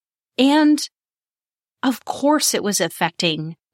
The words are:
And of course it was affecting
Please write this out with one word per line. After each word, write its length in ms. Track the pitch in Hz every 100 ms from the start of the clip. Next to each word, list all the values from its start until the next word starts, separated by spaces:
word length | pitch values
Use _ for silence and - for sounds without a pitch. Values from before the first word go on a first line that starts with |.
| _ _ _ -
And 500 | 262 294 302 294 - _ _ _ _ _ _ _ _ _
of 240 | 262 233 -
course 480 | - 277 302 -
it 100 | 220
was 160 | 202 196
affecting 760 | 170 - 170 - 175 156 156 170 _